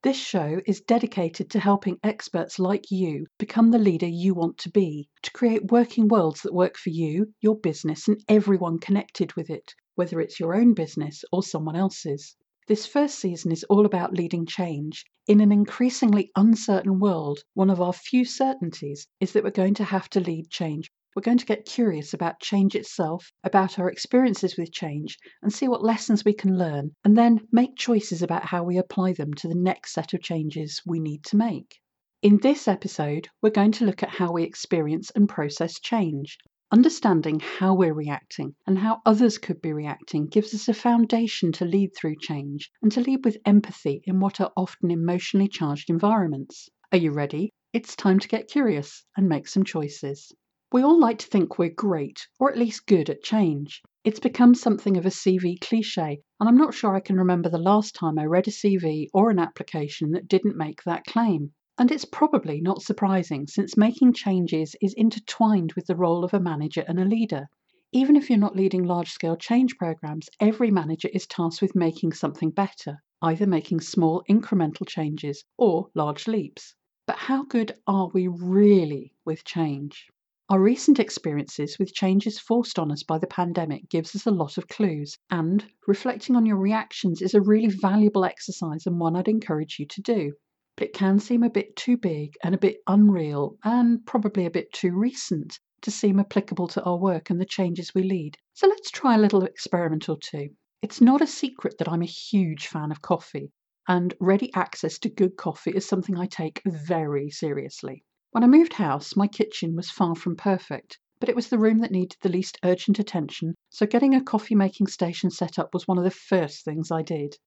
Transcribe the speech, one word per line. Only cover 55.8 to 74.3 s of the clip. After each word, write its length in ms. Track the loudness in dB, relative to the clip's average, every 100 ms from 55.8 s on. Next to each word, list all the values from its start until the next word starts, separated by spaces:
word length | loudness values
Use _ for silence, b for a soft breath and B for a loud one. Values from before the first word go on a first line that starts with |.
| -2 -4 -6 -8 _ _
and 80 | 6
I'm 80 | 6
not 180 | 6
sure 200 | 2 0
I 60 | 0
can 160 | 0 2
remember 320 | 4 2 0
the 80 | 0
last 380 | 2 2 2
time 240 | -6 -2 -2
I 60 |
read 240 | 2 0 0
a 20 |
C 260 | -2 0 0
V 320 | 0 -4 0
or 160 | 2 4
an 80 | 2
application 720 | -2 -8 -10 -8 -8 -6 -4
that 160 | -4 0
didn't 300 | 0 2 -2
make 260 | -8 -6
that 220 | -6 -6
claim. 480 | -4 -2 0 0 -4 _ _ 0
And 140 | 0
it's 120 | 0
probably 560 | -6 -2 0 2 -2 -4
not 220 | -2 -2
surprising, 640 | -4 -2 0 0 -2 -8 -4
since 300 | -4 0 2
making 380 | 2 6 4
changes 600 | 4 0 0 0 -2 -4 -2
is 100 | -4
intertwined 800 | 2 0 0 -12 0 2 2 0
with 120 | -6 -6
the 80 |
role 300 | 0 0 0
of 100 | 0
a 60 | -2
manager 440 | -2 -4 -4 -6 -4
and 100 | 0
a 60 |
leader. 420 | 0 0 -2 -4 -8 _ _ _ _
Even 240 | 0 6 4
if 120 | 6
you're 80 | 2
not 200 | 2 2
leading 260 | 0 2
large-scale 540 | 0 -2 -4 -6 -4 -4
change 420 | 0 2 2 -2
programs, 500 | -6 -6 -8 -10 -12 _
every 320 | 0 2 2
manager 360 | 2 0 -6 -4
is 140 | -6 -8
tasked 340 | -4 -4 -2
with 140 | -2 0
making 360 | 0 0 -4
something 380 | -4 -6 -4 -4
better, 540 | -2 -4 -6 -14 -14 _ _
either 240 | -2 0 2
making 340 | 0 0 -4
small 440 | -2 0 2 0
incremental 580 | 2